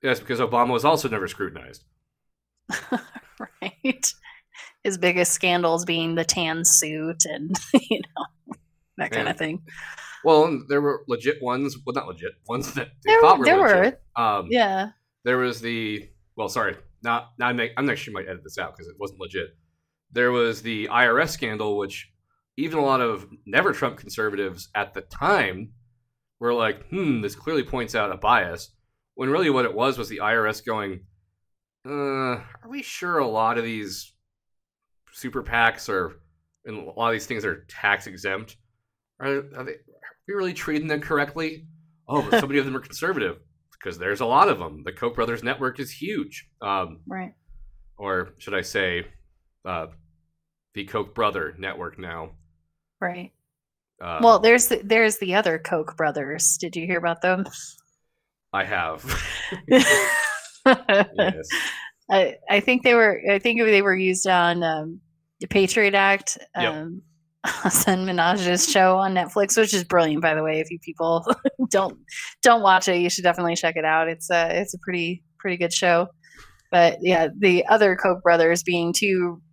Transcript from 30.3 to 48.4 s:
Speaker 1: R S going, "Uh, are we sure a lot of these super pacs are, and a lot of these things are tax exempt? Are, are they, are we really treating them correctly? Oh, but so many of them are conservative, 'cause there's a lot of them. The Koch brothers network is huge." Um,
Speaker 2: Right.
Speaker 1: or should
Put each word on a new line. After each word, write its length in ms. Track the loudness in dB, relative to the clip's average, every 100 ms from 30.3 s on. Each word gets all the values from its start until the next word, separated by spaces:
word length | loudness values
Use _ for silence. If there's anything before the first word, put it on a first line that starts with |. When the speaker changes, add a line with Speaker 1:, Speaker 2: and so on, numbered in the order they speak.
| 0
Speaker 1:
R 100 | 0
S 140 | -4
going, 440 | -6 -6 -6 -10 -16 _ _ _ _ _ _ _ -12
"Uh, 40 | -6 -4 -2 -4 -4 -10 -20
are 80 | -16
we 120 | -14
sure 340 | -14 -10 -2 0
a 100 | 0
lot 300 | 2 2 0
of 60 |
these 500 | -4 -6 -8 -12 -16 _ _ _ _ _ _ _ _ _ _
super 280 | -14 -8 -8
pacs 460 | -2 2 2 2 -6
are, 300 | -4 -4 -10 _ _ _ _ -16
and 120 | -14
a 140 | -14
lot 160 | -2 0
of 60 |
these 120 | 0 -4
things 180 | -4
are 220 | -4 -6 -12
tax 400 | -4 0 0 -4
exempt? 480 | -8 -6 -6 -10 -20 _ _ _ _ _ _
Are, 180 | -6 -4 -6 -14
are 80 |
they, 80 | -14
are 440 | -14 _ _ -20 _ -10
we 60 | -6
really 180 | -4
treating 340 | -6 -4 -4 -2
them 140 | -4
correctly? 640 | -2 -2 -2 -4 -8 -8 -20 -20 _ _ -4
Oh, 140 | -2 2
but 100 | 2
so 60 | 2
many 120 | 0
of 60 | 0
them 100 | -6
are 40 |
conservative, 580 | -10 -6 -4 -2 -4 -6 _ _ _ _
'cause 160 | -12 -6
there's 240 | -4 -2
a 40 | 2
lot 200 | 4 4
of 100 | 2
them. 240 | -6 -12
The 80 | -14
Koch 240 | -6 -6 -2
brothers 260 | -4 -2
network 360 | -4 -4 -6 -6
is 100 | -14
huge." 560 | -10 -8 -6 -8 -12 -20 _
Um, 400 | -4 -4 -4 -10 -14
Speaker 2:
Right. 260 | -12 -12 _ _ -20 -20 -20 -20 -12
Speaker 1:
or 380 | -6 -4 -6
should 160 | _